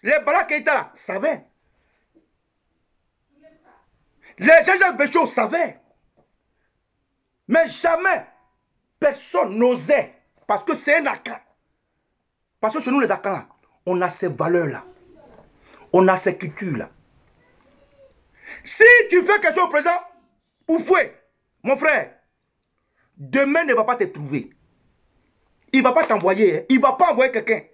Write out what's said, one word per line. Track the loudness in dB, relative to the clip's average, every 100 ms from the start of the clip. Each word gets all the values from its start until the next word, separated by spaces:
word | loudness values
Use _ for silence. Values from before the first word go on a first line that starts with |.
Les | 0 -2
Bala | 0 -2
Keïta, | -2 -4 -2
là, | -2 -4 -18
savaient. | -12 -6 -6 -6 _ _ _ _ _ _ _ _ _ _ _ _ _ _ _ _ _ _ _ _ _ _ _ _ _ _ _ _ _ -4
Les | 6 6 6
Jean-Jacques | 2 2 0
Béchot | 0 0 0
savaient. | -2 -4 -2 -4 -8 _ _ _ _ _ _ _ _ _ _ _ _ _ _ _ _ -2
Mais | 0 0
jamais | -2 -2 0 0 -2 -6 _ _ _ _ _ _ _
personne | -2 -2 -4 -2 -2 0
n'osait. | 0 0 0 0 0 _ _ _ -6
Parce | -4
que | -2
c'est | -6 0 0
un | 0
Akan. | -8 -12 -16 _ _ _ _ _ _ _ _ _ _ _ _
Parce | -6
que | -4
chez | -2
nous, | -2
les | 0
Akans, | -2 -4
là, | -8 -12 _ _ _ -6
on | -2
a | -4
ces | -4 -8
valeurs-là. | -4 -2 -2 -2 -8 -16 -20 _ -20 -20 -20 _ _ _ -20 -2
On | 2 4
a | 2
ces | -2 -6
cultures-là. | -12 -10 -8 -8 -10 _ _ _ _ _ _ _ _ _ _ _ _ _ _ _ -20 -20
Si | -16 4 8 8 6
tu | 2
fais | 2 0
quelque | 0
chose | 0
au | 0
président | 0 0 -2 -6 _ _ _ _ _ -4
Houphouët, | -2 2 0 0 -6 _ _ _ _
mon | -4 0
frère, | 0 0 -4 _ _ _ _ _ _ _ _ _ _ _
demain | -6 -2 0 0
ne | 0
va | -2
pas | 0 -2
te |
trouver. | -4 -8 -8 -8 -10 _ _ _ _ _ _ _ _ _ _ _ _
Il | 0
ne |
va | 2
pas | 2
t'envoyer, | 0 0 0 2 2 0
hein. | -2
Il | 0
ne |
va | 2
pas | 2 0
envoyer | 2 0
quelqu'un. | -2 -4 -6 -6